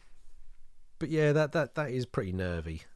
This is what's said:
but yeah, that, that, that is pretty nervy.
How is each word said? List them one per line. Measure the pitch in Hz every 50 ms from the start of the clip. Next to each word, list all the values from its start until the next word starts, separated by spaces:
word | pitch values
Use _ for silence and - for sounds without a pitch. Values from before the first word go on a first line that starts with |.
| - - - - - - - - - - - - - - - - - - - -
but | 165 151
yeah, | 160 156 151 147
that, | 147 156 156 139 139
that, | 170 143 120 -
that | 160 151 139
is | 131 127 123
pretty | - - - 104 92 90
nervy. | 95 92 90 87 85 78 82 80 80 - - -